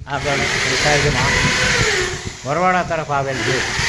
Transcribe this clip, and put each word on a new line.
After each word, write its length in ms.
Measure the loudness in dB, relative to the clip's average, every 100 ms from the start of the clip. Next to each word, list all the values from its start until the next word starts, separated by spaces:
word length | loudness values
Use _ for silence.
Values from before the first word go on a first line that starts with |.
| -8
આગળ 360 | -4 0 0 0 0 0 2
સાઈડમાં 500 | 2 4 2 2 2 2 2 2 2 2 2 0 -2 -4 -10 -10
વરવાડા 440 | -4 0 2 2 0
તરફ 220 | -2 -2
આવેલ 280 | -2 0 -2 -2
છે. 100 | -2 -2 -2